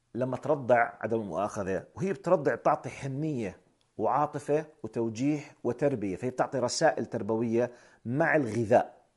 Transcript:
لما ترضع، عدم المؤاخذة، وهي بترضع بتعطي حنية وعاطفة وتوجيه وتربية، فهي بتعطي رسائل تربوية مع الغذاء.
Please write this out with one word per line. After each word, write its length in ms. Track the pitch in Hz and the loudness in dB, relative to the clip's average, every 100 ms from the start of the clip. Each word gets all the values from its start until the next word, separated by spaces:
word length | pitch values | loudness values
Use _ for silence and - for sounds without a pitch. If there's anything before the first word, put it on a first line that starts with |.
| _ | _
لما 220 | 113 127 123 | -4 -4 -2
ترضع، 540 | 135 151 120 120 117 - | -2 0 4 4 4 -2
عدم 200 | 110 113 | -4 -2
المؤاخذة، 640 | 101 82 104 110 92 90 - | -2 -2 -2 -2 -2 -4 -6
وهي 180 | - 190 | -6 -4
بترضع 420 | 185 170 156 139 | -4 2 2 2
بتعطي 360 | 117 139 151 131 | 0 2 0 -2
حنية 680 | - 135 135 156 131 98 87 _ _ _ - | -10 -8 -4 -4 -4 -6 -8 _ _ _ -4
وعاطفة 680 | 107 131 147 147 - 151 156 - | 0 2 0 -2 -2 -2 -2 -10
وتوجيه 580 | - 123 117 110 143 151 - - | -8 -4 -4 0 0 -2 -4 -8
وتربية، 520 | 120 117 143 127 101 87 | -4 0 0 0 -2 -4
فهي 140 | 123 | -4
بتعطي 280 | - 123 131 | -2 -2 0
رسائل 480 | 120 - 160 - 113 | -2 2 2 2 -2
تربوية 640 | 117 104 113 117 113 120 - - _ | -4 -2 0 2 2 0 -4 -20 _
مع 320 | 113 135 165 156 | -4 0 2 2
الغذاء. 600 | 120 107 107 113 - - _ | 2 0 4 4 4 -6 _